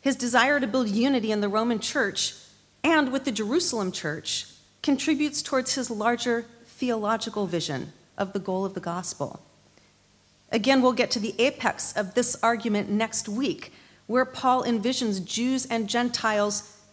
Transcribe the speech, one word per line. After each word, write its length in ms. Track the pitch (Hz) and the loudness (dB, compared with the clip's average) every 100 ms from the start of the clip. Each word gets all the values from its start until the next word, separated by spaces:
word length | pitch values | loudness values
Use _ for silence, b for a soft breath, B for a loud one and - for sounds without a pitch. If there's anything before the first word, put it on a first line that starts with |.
His 140 | 269 | 0
desire 440 | 262 247 240 254 285 | -2 2 4 4 2
to 60 | |
build 240 | 247 262 220 | 2 0 2
unity 420 | 202 262 262 214 | 2 2 2 2
in 80 | 208 | 0
the 80 | 202 | 0
Roman 320 | 214 233 220 | 0 0 0
church 540 | - 294 202 - - - - - _ _ | 0 0 0 0 -4 -6 -20 -20 _ _
and 280 | 311 320 262 | 4 4 4
with 140 | 262 | 0
the 60 | 269 | -2
Jerusalem 600 | 208 214 311 - 233 185 | -2 0 2 2 0 -2
church 560 | - 156 147 - - - - _ _ | -2 -6 -6 -6 -6 -8 -20 _ _
contributes 640 | - 262 - 277 302 - | 0 0 2 0 0 -2
towards 320 | - 269 254 | -2 -2 0
his 160 | 269 247 | -4 -4
larger 560 | 214 220 240 247 233 226 - | -2 0 0 0 -2 -4 -20
theological 800 | - - 254 226 208 220 226 214 | -20 -4 -2 0 0 0 -2 -4
vision 480 | 190 170 156 135 - - _ - | -2 -2 -4 -6 -8 -14 _ -6
of 160 | 190 | -4
the 60 | 196 | -4
goal 260 | 190 185 | -4 -4
of 80 | 190 | -4
the 60 | 190 | -6
gospel. 600 | 170 175 175 - 139 - - _ _ b b b b _ _ _ _ | -6 -6 -8 -6 -8 -8 -20 _ _ b b b b _ _ _ _
Again, 300 | 226 226 269 | 0 4 6
we'll 120 | 254 | 4
get 180 | 240 - | 4 0
to 80 | 240 | 0
the 160 | 220 - | -2 0
apex 560 | 254 285 226 - - | 0 2 -2 -2 -4
of 220 | - 190 | -4 -2
this 200 | 240 240 - | 0 0 2
argument 480 | 226 233 233 208 - | 0 0 0 0 0
next 400 | 208 220 - - | -2 0 -2 -4
week, 420 | 208 269 - - B B B - | -2 -2 -4 -10 B B B -2
where 180 | 240 | 0
Paul 380 | 254 - 262 254 | 0 0 2 2
envisions 600 | 247 226 220 254 226 190 | 2 0 0 0 0 -2
Jews 440 | 165 214 247 262 254 | -4 -2 0 0 0
and 200 | 226 208 | -2 0
Gentiles 840 | 240 240 240 220 214 208 202 - - - | 0 0 0 0 2 0 -2 -8 -20 -20